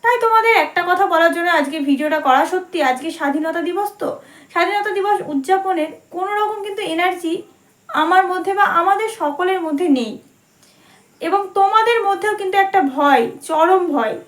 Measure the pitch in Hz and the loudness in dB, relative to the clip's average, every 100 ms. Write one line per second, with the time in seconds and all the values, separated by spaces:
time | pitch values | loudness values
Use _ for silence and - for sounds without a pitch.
0 | 466 480 466 453 453 440 302 - 359 359 | 2 2 2 2 4 2 2 -2 -2 0
1 | 381 330 339 339 339 330 277 311 277 277 | 2 4 2 2 0 0 0 -4 -2 0
2 | 302 311 285 262 - 370 370 339 269 254 | 0 0 2 2 2 -2 -4 -2 -2 -2
3 | 311 320 294 285 320 330 339 359 415 - | -6 -4 -4 -2 -4 -4 -4 -4 -6 -6
4 | - - - - - 349 349 415 415 392 | -8 -8 -16 -20 -8 -2 0 0 -2 -2
5 | 392 392 - 277 269 381 381 359 311 - | 0 -2 -2 -6 0 0 0 -2 -4 -8
6 | _ 339 381 415 415 427 403 392 370 320 | _ -8 -4 -2 -2 -4 -8 -8 -6 -2
7 | 359 359 330 349 - _ _ _ - 277 | -2 -2 -6 -6 -8 _ _ _ -8 -2
8 | 311 370 381 370 370 392 403 339 349 403 | 2 4 2 -2 -2 0 2 2 2 2
9 | 440 - 302 285 359 370 320 285 349 262 | 0 -4 -6 -2 -2 -2 -2 -2 -2 -4
10 | 220 - _ _ _ _ _ _ _ _ | -8 -10 _ _ _ _ _ _ _ _
11 | _ _ 330 381 392 403 392 440 440 466 | _ _ -2 -2 -2 0 2 4 4 2
12 | 392 392 415 427 392 392 392 392 285 262 | 0 0 -2 -2 -2 2 2 2 0 2
13 | 285 262 233 - - 311 330 381 349 277 | 4 4 2 -6 -4 2 4 4 2 -2
14 | 220 175 | -2 -6